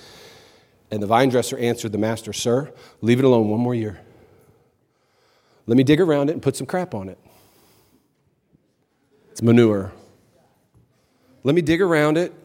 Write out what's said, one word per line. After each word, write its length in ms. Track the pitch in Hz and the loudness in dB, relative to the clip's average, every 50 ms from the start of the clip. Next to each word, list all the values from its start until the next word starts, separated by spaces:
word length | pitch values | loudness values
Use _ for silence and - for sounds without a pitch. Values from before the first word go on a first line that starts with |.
| - - - - - - - - - - _ _ _ _ _ _ _ _ | -20 -20 -20 -20 -20 -20 -20 -20 -20 -20 _ _ _ _ _ _ _ _
And 100 | 110 107 | -8 -8
the 60 | 104 | -2
vine 240 | 98 113 117 135 135 | 0 2 4 4 4
dresser 260 | 123 123 117 - 135 120 | 2 0 -2 -2 -6 -4
answered 340 | 120 117 113 - - 110 | -2 -4 -2 -4 -6 -6
the 80 | 101 104 | -4 -2
master, 340 | 104 110 117 113 - 107 101 | -2 -2 -4 -6 -8 -12 -10
"Sir, 380 | - - 123 117 131 151 - - - - - - _ | -6 -2 -2 -2 -2 -2 -6 -14 -20 -20 -20 -16 _
leave 180 | - 110 120 127 | 0 0 2 4
it 60 | 135 | 4
alone 240 | 131 123 117 110 104 | 4 4 4 2 0
one 100 | 104 113 | -2 -2
more 160 | 123 123 123 | -2 -2 -4
year. 240 | 113 110 107 90 - - - - - - _ _ _ _ _ _ _ _ _ _ _ _ _ _ _ _ _ _ _ _ _ _ _ _ _ _ _ _ - | -4 -6 -8 -10 -14 -20 -20 -20 -20 -20 _ _ _ _ _ _ _ _ _ _ _ _ _ _ _ _ _ _ _ _ _ _ _ _ _ _ _ _ 0
Let 100 | 117 131 | 2 2
me 60 | 131 | 4
dig 180 | 123 151 147 | 4 4 4
around 300 | 190 165 147 143 143 143 | 4 2 0 0 0 -2
it 20 | 170 | -4
and 80 | - | -4
put 140 | - 139 - | -4 -4 -6
some 100 | - 135 | -6 -10
crap 300 | - - 180 180 175 - | -6 -6 -6 -6 -6 -8
on 120 | 104 95 95 | -12 -12 -12
it. 120 | 90 - _ - _ _ _ _ _ _ _ _ _ _ _ _ _ _ _ _ _ _ _ _ _ _ _ _ _ _ _ _ _ _ _ _ _ _ _ _ _ _ _ _ | -16 -18 _ -20 _ _ _ _ _ _ _ _ _ _ _ _ _ _ _ _ _ _ _ _ _ _ _ _ _ _ _ _ _ _ _ _ _ _ _ _ _ _ _ _
It's 120 | - - 113 | -10 -2 2
manure. 480 | 117 117 120 117 110 104 98 95 98 - - - _ _ _ _ _ _ _ _ _ _ _ _ _ _ _ _ _ _ _ _ _ _ _ _ _ _ _ - | 4 4 6 6 4 2 -2 -6 -10 -14 -20 -20 _ _ _ _ _ _ _ _ _ _ _ _ _ _ _ _ _ _ _ _ _ _ _ _ _ _ _ -4
Let 100 | 131 151 | 0 0
me 80 | 180 | 0
dig 200 | 160 143 165 165 | 0 0 0 0
around 360 | 196 175 165 151 151 151 156 165 | 0 0 2 2 2 2 0 0
it 160 | 180 - - - | -2 -4 -8 -16